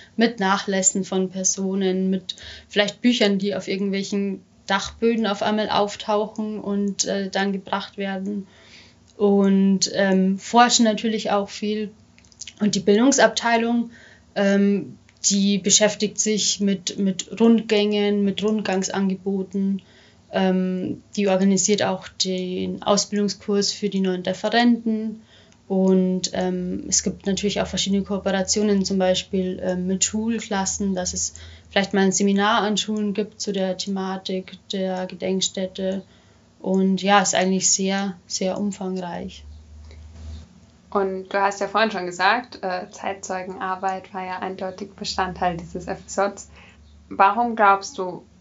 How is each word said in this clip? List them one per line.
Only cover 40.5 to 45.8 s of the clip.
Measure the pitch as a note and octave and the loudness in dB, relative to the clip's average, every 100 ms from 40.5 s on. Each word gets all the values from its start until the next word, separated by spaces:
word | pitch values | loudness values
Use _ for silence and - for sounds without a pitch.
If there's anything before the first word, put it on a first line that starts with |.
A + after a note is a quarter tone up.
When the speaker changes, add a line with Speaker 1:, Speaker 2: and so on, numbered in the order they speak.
| - - _ - | -20 -20 _ -6
Speaker 2:
Und | G#3 F#3+ F#3+ F#3+ | -2 -2 -4 -4
du | G3+ | 0
hast | G3 G3+ | 0 0
ja | G3 | -2
vorhin | G#3 A3 | 2 0
schon | G3 F3+ | 0 -6
gesagt, | F3+ F#3 A#3 B3+ - | 0 2 2 -2 -8
äh, | F#3+ F3+ - | -6 -6 -8
Zeitzeugenarbeit | - - G3 - F#3 F#3 F#3 F#3+ F#3 F#3+ F#3+ F#3 | -10 -8 -8 -6 -8 -8 -8 -6 -4 -4 -6 -8
war | F#3+ F#3 | -12 -10
ja | F#3 | -8
eindeutig | F#3 F#3+ F#3 F#3 G3+ - | -8 -8 -10 -10 -14 -10
Bestandteil | G3+ - F#3 F3 F3+ E3 | -10 -4 -6 -2 -2 -4
dieses | - G3 | -10 -12